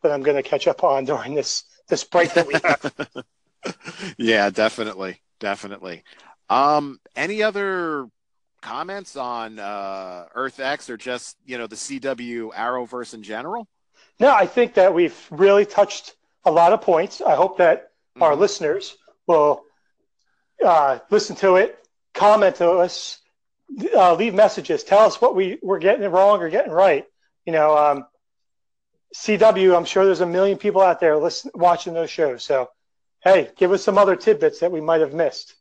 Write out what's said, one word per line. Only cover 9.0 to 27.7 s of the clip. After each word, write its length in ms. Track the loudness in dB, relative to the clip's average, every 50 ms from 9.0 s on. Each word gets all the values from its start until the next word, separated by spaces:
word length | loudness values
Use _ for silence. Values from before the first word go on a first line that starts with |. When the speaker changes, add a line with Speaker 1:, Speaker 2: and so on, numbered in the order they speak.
| -14 -16 -12
Speaker 2:
on, 420 | -10 -10 -8 -8 -10 -10 -12 -14 -14
uh, 680 | -12 -10 -10 -10 -10 -10 -10 -12 -12 -14 -16 -18 -18 _ _
Earth 260 | -10 -10 -10 _ -8
X 280 | -6 -6 -6 -8 -10 -16
or 80 | -16
just, 400 | -14 -10 -10 -10 -10 -12 -16 -20 _ _
you 140 | -14 -12 -12
know, 80 | -12
the 100 | -12 -12
C 220 | -16 -14 -12 -12 -8
W 520 | -8 -8 -8 -8 -10 -10 -8 -10 -10 -10
Arrowverse 640 | -10 -8 -6 -6 -6 -6 -8 -10 -12 -14 -14 -14 -16
in 80 | -20
general? 440 | -16 -12 -12 -12 -10 -10 -12 -12 -12 _ _ _ _ _ _ _ _ _ _ _
Speaker 1:
No, 120 | 2 4
I 140 | 4 4 2
think 280 | 0 2 0 0 2 4
that 200 | 4 4 4 4
we've 320 | 2 0 0 -2 -10 -20 _
really 360 | -2 2 4 6 6 4 2
touched 480 | 2 2 0 0 0 0 -16 -16 -20 _ _ _ _ _ _ _
a 60 | 2
lot 220 | 4 6 6 6
of 80 | 4 2
points. 400 | 2 0 0 0 0 -2 -8 -4
I 140 | 0 0 2
hope 240 | 2 2 0 2 2
that 320 | 4 4 4 2 -2 _ _ _ _ _ _ 0
our 100 | 2 2
Speaker 2:
Mm-hmm. 80 | 4 2
Speaker 1:
listeners 560 | 0 -2 -2 -4 -4 -4 -4 -4 -6 -12 -20 _ _ _ _ _ _
will, 380 | 2 2 4 4 2 2 -2 _ _ _ _ _ _ _ _ _ _ _ _ _ _ _ _ _ _ _ _ 2
uh, 360 | 4 4 4 4 2 0 -2 -4 _
listen 260 | -2 -2 -2 -2 -8
to 200 | 0 2 4 4
it, 280 | 4 2 0 -2 _ _ _ _ _ _ _ _
comment 420 | 2 4 4 4 4 4 2 2
to 140 | 2 0 2
us, 480 | 2 2 0 0 -2 -10 -14 -14 -16 _ _ _ _ _ _ _ _ _ _ _ -14 -10 -6 0 2
uh, 200 | 4 4 4 4
leave 200 | 2 0 -2 2
messages, 480 | 2 2 2 2 -4 -6 -4 -4 -4 0
tell 160 | 2 4 4
us 200 | 4 4 2 2
what 140 | 0 0 2
we, 220 | 0 -2 -2 -4 -8
we're 160 | -4 -4 -4 0
getting 300 | 2 0 0 0 -2 -2
wrong 300 | 2 4 4 4 4 2
or 80 | 0 -4
getting 240 | -2 -2 -2 0
right. 340 | 2 2 4 4 2 0 -4 _ _ _ _ _ _ _ _
You 80 | -4
know, 240 | 0 2 2 4